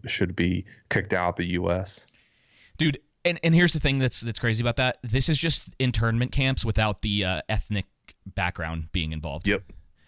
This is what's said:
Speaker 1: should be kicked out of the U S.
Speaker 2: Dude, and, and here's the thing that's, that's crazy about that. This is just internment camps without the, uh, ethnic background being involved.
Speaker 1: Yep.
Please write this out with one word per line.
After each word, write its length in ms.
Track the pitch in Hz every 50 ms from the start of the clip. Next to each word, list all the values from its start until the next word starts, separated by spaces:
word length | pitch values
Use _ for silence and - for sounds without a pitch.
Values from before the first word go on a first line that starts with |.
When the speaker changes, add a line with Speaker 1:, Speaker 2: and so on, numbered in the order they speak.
| - -
Speaker 1:
should 260 | - - 98 90 90
be 280 | 90 87 90 92 92 92 - - - _ _
kicked 220 | - 101 87 - 98
out 160 | 90 90 87
of 40 | 87 -
the 100 | 87 87
U 220 | 90 87 90 87
S. 360 | 87 92 92 - - - - - _ _ _ _ _ _ _ _ _ - - _ - -
Speaker 2:
Dude, 220 | 160 156 139 - - _ _ _ -
and, 120 | 175 175 156 -
and 100 | 165 160
here's 200 | 170 180 165 -
the 60 | 151
thing 180 | - 147 135 135
that's, 220 | 131 123 - -
that's 180 | 117 117 107 -
crazy 240 | - 117 110 113 117
about 140 | 120 113 -
that. 220 | 127 127 - - -
This 240 | 117 104 135 135 -
is 100 | 156 135
just 340 | - 165 147 - - - - -
internment 540 | 131 127 120 - 120 113 113 117 123 127
camps 320 | - 143 139 131 131 - -
without 380 | 117 101 - 107 107 101 -
the, 240 | - 110 101 104 98
uh, 160 | 92 92 78 - -
ethnic 360 | 107 107 - - 107 101 - - _ _ _ - - _ _ 98
background 640 | - - 92 90 - - 82 80 82 82 80 - -
being 180 | 90 80 78
involved. 340 | 80 78 76 78 71 78 - 98
Speaker 1:
Yep. 160 | 104 - - - - - - - _ _ _